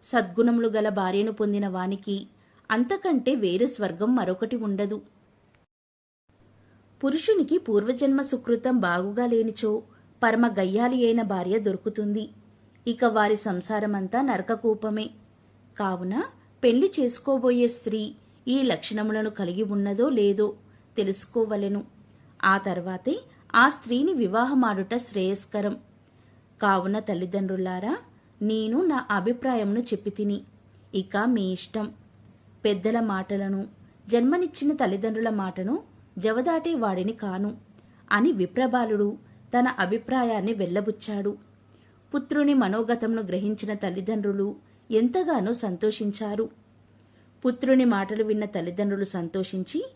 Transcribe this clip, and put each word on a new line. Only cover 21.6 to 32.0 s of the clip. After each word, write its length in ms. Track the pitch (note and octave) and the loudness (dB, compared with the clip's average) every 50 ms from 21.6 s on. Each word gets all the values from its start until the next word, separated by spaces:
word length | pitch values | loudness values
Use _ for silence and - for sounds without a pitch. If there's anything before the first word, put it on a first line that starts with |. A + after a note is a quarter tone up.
| G3+ G3 G3+ G3+ - - _ - - - - - - - - _ - | -2 -2 -2 -4 -6 -8 _ -20 -20 -20 -20 -20 -20 -20 -12 _ 2
ఆ 140 | F#3+ F#3+ G3 | 2 2 4
తర్వాతే 640 | G3 G3+ F3+ F3+ E3+ F#3 F#3 F3+ - B3 D#4+ A#4 B4+ - - _ - _ - | 2 -2 -4 -4 -4 -6 -8 -6 -4 -4 -4 -4 -6 -14 -20 _ -20 _ 4
ఆ 140 | A#3 A#3+ C#4 | 4 4 4
స్త్రీని 440 | D4+ - - A3+ A#3+ B3 C#4+ F4 F#4+ | 4 0 -4 -2 0 0 2 0 0
వివాహమాడుట 800 | C#4 A#3 F3+ F#3 A3+ A#3+ C4 C#4+ C4 B3 A3+ G#3 G3 F#3+ F#3+ A3+ | 0 0 0 2 2 2 2 4 2 2 2 2 -2 -4 -2 -4
శ్రేయస్కరం. 840 | B3 A#3+ - - G3+ F#3 F#3 G3 G3 - - - G#3 G3+ G#3 - - - _ _ _ _ _ _ _ - _ _ _ _ _ _ _ | -4 -4 -4 -4 -2 0 0 -2 -4 -8 -6 -4 -2 -2 -2 -4 -6 -12 _ _ _ _ _ _ _ -20 _ _ _ _ _ _ _
కావున 380 | - G3+ G3 F#3+ F3+ G3 G3+ A3 | 0 2 2 2 2 0 -2 -2
తల్లిదండ్రులారా, 1000 | G#3 - G3+ E3+ F#3 F3+ F3+ G3 G3 F#3 F#3+ F#3 F#3 F#3 F#3 F3+ F#3+ A3 D#4 A#4 - - - - _ _ _ _ | -2 -4 -4 -4 -4 -2 -2 -2 -2 -2 -2 -2 -2 -4 -4 -4 -4 -4 -4 -6 -8 -16 -20 -20 _ _ _ _
నేను 440 | G#3 G#3+ A3 A3 A3 A3 A3+ C4+ F#4 | -2 -2 0 0 -2 0 0 0 2
నా 200 | F4 D4 C4 - - | 2 0 -2 -2 -2
అభిప్రాయమును 680 | G3+ G3 F3+ A3 A#3+ A#3+ - C4 B3+ A3+ G#3+ G3+ G3+ A3+ | -2 0 0 0 -2 0 -2 -2 0 0 0 0 0 -2
చెప్పి 300 | A#3+ A#3+ A3 G3+ - G#3 | -2 -2 -4 -4 -4 -8
తిని, 320 | G3+ - G#3+ G3+ G3+ G3+ - - - - _ - _ - - _ - | -6 -4 -2 -2 -2 -4 -6 -12 -20 -20 _ -20 _ -20 -20 _ -6
ఇక 220 | F#3+ F#3+ F#3+ - G3+ | -6 -6 -2 -2 -2
మీ 340 | G#3+ A#3+ B3+ A3 G3 F#3 | 0 2 0 0 0 -2
ఇష్టం. 420 | F#3 F#3 - - - A3 G#3 G#3 - - | -4 -4 -8 -8 -6 -6 -6 -6 -10 -16